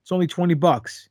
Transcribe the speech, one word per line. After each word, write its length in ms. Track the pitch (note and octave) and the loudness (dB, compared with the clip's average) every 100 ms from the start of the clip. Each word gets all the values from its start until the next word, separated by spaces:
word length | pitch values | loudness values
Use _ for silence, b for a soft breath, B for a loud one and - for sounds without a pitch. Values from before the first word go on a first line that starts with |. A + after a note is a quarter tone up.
It's 100 | - | -6
only 140 | F#3 E3+ | -2 -2
twenty 280 | - F3 | -2 0
bucks. 540 | D3+ F3 B2 - - - | 2 2 2 -4 -18 -20